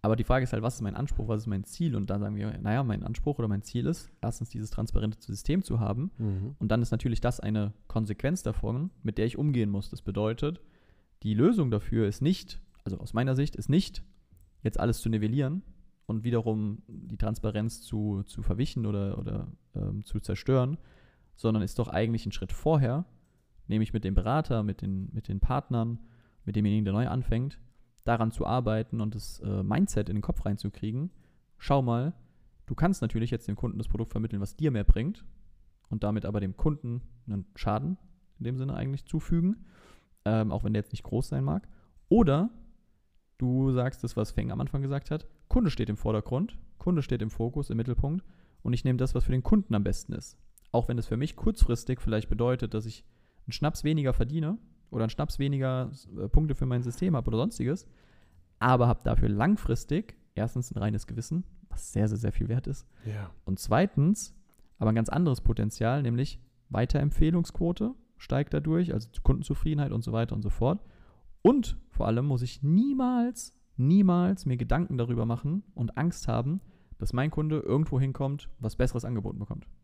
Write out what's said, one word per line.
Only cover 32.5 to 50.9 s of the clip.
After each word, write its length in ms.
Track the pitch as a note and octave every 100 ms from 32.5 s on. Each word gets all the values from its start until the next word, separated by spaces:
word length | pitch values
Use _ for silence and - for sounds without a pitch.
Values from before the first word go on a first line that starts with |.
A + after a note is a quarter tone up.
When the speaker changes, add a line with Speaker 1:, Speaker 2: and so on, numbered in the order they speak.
| _ -
Speaker 1:
du 100 | B2
kannst 260 | A#3 F#3+
natürlich 300 | A2 A2+ A2+
jetzt 160 | A#2 -
dem 80 | G#2
Kunden 220 | A#2+ G2+
das 100 | G2+
Produkt 240 | - A2+
vermitteln, 280 | A#2 A2 G2+
was 140 | G2
dir 160 | - D3+
mehr 140 | A#2
bringt 400 | G2+ - C#3+ G#3+ - - - - - _ _
und 160 | G#2
damit 200 | G#2 G#2+
aber 140 | F#2+ G#2
dem 180 | F#2+ F#2+
Kunden 460 | D#3 D3 B2 A#2+ - - -
einen 200 | G2+ F#2+ -
Schaden 400 | - G#2+ D3 F#3 - - _ -
in 60 |
dem 140 | A#2+ B2+
Sinne 160 | C3+
eigentlich 320 | - C3 C#3 -
zufügen, 600 | D#3 - E3+ F3 A3+ - - - - _ _
ähm, 280 | G#2 A2 G#2+
auch 100 | G#2+
wenn 100 | A2
der 100 | G#2+
jetzt 100 | -
nicht 100 | -
groß 240 | - A2+ -
sein 160 | C3+
mag. 240 | C3+ E3+ - - - - _
Oder 420 | A3+ F3+ C#3 G#3+ - - - _ _ _ _ _ _
du 340 | B2 B2+ C3+
sagst 320 | B2+ B2 -
das, 120 | A#2 -
was 140 | G#2+
Feng 220 | - G#2+
am 80 | G#2+
Anfang 220 | C3+ C#3
gesagt 280 | C#3 C#3 -
hat, 160 | D#3 - - -
Kunde 220 | B3+ G3+
steht 180 | - G#2+
im 80 | G#2
Vordergrund, 600 | A2 A2 - B2+ G#3+ - - -
Kunde 240 | - E3+
steht 200 | C3+ B2
im 80 | A2
Fokus, 400 | - A#2 C#3+ C#3
im 60 | A2+
Mittelpunkt 480 | A#2+ A#2+ C#3 F3 - - - -
und 100 | -
ich 120 | A#2
nehme 140 | C3 B2+
das, 160 | B2+ -
was 80 |
für 80 | -
den 100 | B2+
Kunden 320 | - G#3+ -
am 100 | G#2
besten 280 | - - -
ist. 260 | - - - - - -
Auch 160 | A#2
wenn 100 | A#2+